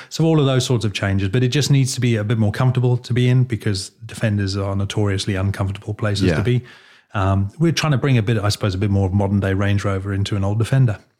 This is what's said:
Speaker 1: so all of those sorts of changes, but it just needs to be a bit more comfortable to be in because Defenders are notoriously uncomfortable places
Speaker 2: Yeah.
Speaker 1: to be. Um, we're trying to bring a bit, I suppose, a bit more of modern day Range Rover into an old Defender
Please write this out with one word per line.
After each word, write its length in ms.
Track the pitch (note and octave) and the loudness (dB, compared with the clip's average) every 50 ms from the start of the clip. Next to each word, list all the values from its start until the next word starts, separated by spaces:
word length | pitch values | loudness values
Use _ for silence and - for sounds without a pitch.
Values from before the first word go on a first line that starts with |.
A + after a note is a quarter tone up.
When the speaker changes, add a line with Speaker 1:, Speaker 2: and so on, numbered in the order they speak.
| - - | -16 -8
Speaker 1:
so 160 | - - D#3+ | -2 0 2
all 160 | E3 D#3+ D#3 | 2 4 4
of 40 | C#3 | 4
those 200 | C3+ C3 B2+ B2+ | 4 2 2 2
sorts 180 | - B2+ A2 G2+ | 2 0 0 0
of 80 | G#2+ | -2
changes, 380 | F#2 - G#2 G2 G2 G2 G2+ F#2+ | -4 -2 -2 0 0 0 0 0
but 120 | F#2+ B2+ | 0 0
it 80 | B2+ B2 | 0 2
just 220 | B2 D3 C3 - | 0 0 2 2
needs 220 | C#3+ C3+ C3+ B2+ - | 4 4 2 2 0
to 80 | - | -2
be 160 | A#2+ B2 A#2 | 0 0 0
a 80 | G#2 G#2 | 0 0
bit 120 | G#2+ B2 | 0 0
more 140 | A2 G#2+ G#2 | 0 0 0
comfortable 460 | G2+ - C3 B2+ B2 B2+ B2 B2 B2 | 0 2 2 2 2 2 2 2 0
to 160 | A#2+ - - A#2 | 0 -2 -2 0
be 160 | B2 B2 B2 | 2 2 4
in 160 | B2 B2+ B2+ | 4 2 2
because 460 | B2+ A2 G#2+ - A2+ G2+ F#2 - - _ - - | 0 -2 -4 -2 -4 -4 -4 -6 -12 _ -18 -18
Defenders 520 | A2 - - - A2 G#2 G2+ G2+ F#2+ F#2+ | -16 -8 -4 -2 0 0 0 0 -2 -2
are 180 | G2+ F#2+ G2+ G2 | -4 -4 -4 -4
notoriously 600 | G2 G2 G2 - G#2+ G#2 G2+ G2 G2+ - - G2+ | -4 -4 -4 -2 -2 0 0 0 -2 -2 -4 -2
uncomfortable 580 | F#2 G2 G2+ G2 - G2+ F#2+ G2 G2+ - - G#2+ | -2 -2 -2 -2 -2 -4 -4 -4 -6 -8 -10 -6
places 320 | - G#2+ G#2 G2+ G2 F#2+ | -4 -4 -2 0 2 2
Speaker 2:
Yeah. 100 | F2+ D#2+ | 2 2
Speaker 1:
to 80 | D2+ G2+ | 2 0
be. 200 | A#2+ B2 B2 - - - - - - - _ _ _ - | 0 0 -2 -2 -6 -16 -20 -20 -20 -20 _ _ _ -4
Um, 360 | G#2+ F#2+ F#2+ G2 G2 G2+ G2+ - | -2 0 0 2 0 0 -2 -2
we're 140 | - D#3+ E3+ | 0 0 0
trying 220 | D3 - - D#3 D3 | 0 0 0 0 0
to 40 | |
bring 200 | A#2+ - C#3+ C3 | 0 2 2 2
a 40 | A#2 | 2
bit, 160 | G2+ A2 A#2 | 2 2 0
I 120 | G#2+ F#2+ G#2 | 0 0 -2
suppose, 260 | - - - G#2 F#2 | -2 -2 -2 -2 -2
a 20 | |
bit 140 | F#2 G#2+ G#2 | 0 0 0
more 160 | G2 G2 G2 | 2 2 2
of 60 | F2+ F#2+ | 2 2
modern 260 | G2+ G2+ G2 G2+ G2+ | 2 2 2 2 0
day 140 | G2 G2 F#2+ | 0 0 0
Range 320 | F#2+ G2+ G2 G2+ G2 - | 0 0 0 0 0 0
Rover 280 | G2+ G2 F#2+ F#2+ G2+ G2 | -2 -4 -4 -4 -4 -4
into 220 | F#2+ G2 - G#2+ | -2 -2 -2 -2
an 80 | G2+ F#2+ | -2 -2
old 160 | G2 G#2 A2 | -2 0 -2
Defender 400 | A2 - C3+ C3+ C3 A2+ G2 - _ _ _ | 0 2 2 2 2 2 0 -4 _ _ _